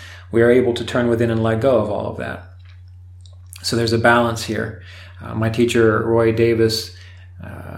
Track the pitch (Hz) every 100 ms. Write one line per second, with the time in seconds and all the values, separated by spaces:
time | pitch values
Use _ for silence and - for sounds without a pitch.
0 | - - - 113 120 127 120 117 113 127
1 | 120 117 117 110 113 110 135 120 104 101
2 | - - 62 - - - - - - -
3 | - - - - - - - 117 113 113
4 | 120 120 117 113 - 107 110 - - -
5 | - - 117 113 113 113 120 120 113 110
6 | 117 113 113 113 117 113 113 - - -
7 | - - - - - - -